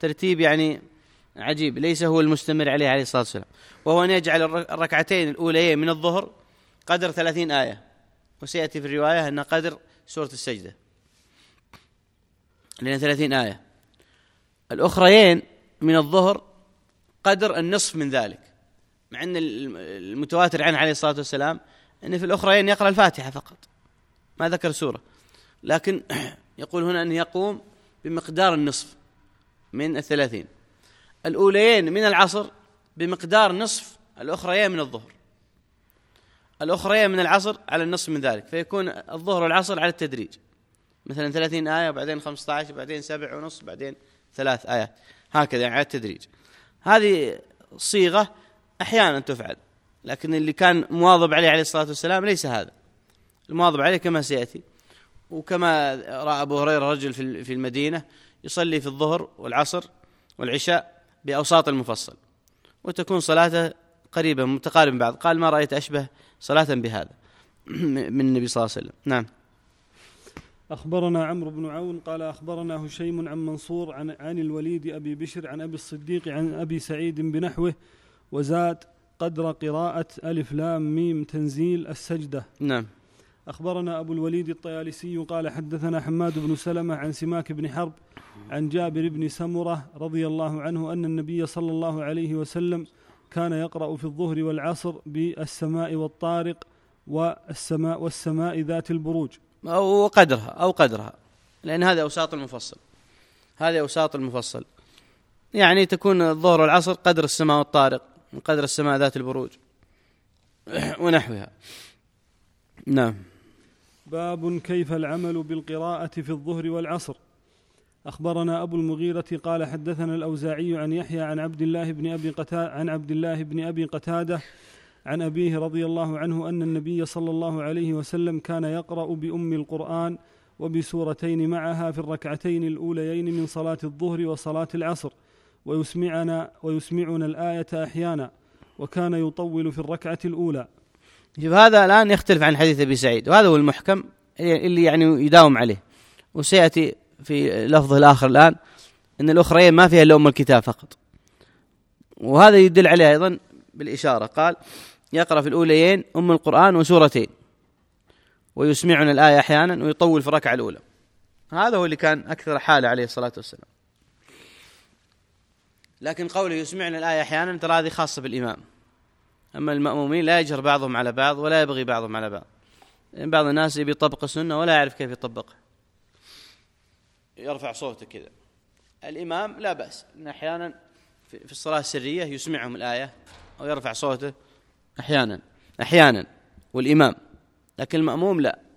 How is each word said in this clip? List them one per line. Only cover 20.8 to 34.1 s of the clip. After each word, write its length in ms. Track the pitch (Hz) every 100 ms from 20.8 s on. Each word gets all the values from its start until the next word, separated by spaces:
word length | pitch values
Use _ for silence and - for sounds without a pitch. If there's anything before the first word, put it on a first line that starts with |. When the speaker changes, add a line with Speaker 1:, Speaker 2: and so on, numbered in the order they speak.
| 156
Speaker 1:
الصلاة 260 | 147 151 143
والسلام 440 | 139 139 147 165 _ _ _ _
أن 140 | - 180
في 60 |
الأخريين 440 | 185 180 196 202 196
يقرأ 200 | 202 202
الفاتحة 420 | 196 190 - 131
فقط، 260 | 139 - - _ _ _ _ _ _ _ -
ما 80 | 165
ذكر 240 | 175 170
سورة، 280 | 147 143 113 _ _ _ _ _ _
لكن 400 | - 160 196 190 - - 131
<clears throat> 280 | - _ -
يقول 240 | - 175
هنا 200 | 170 180
أنه 120 | 170
يقوم 460 | 165 165 180 202 202 - _ _ _
بمقدار 500 | 151 165 160 160 190
النصف 420 | 160 143 131 - _ _ _ _ _ _ _ _
من 240 | 117 156 147
الثلاثين. 500 | 147 147 131 110 - _ _ _ _ _ _ _ 165
الأوليين 640 | 165 196 196 226 220 160
من 120 | 190
العصر 420 | 214 180 190 196 202 - _ _ _ -
بمقدار 560 | 170 185 170 214 202
نصف 440 | 180 220 - - - _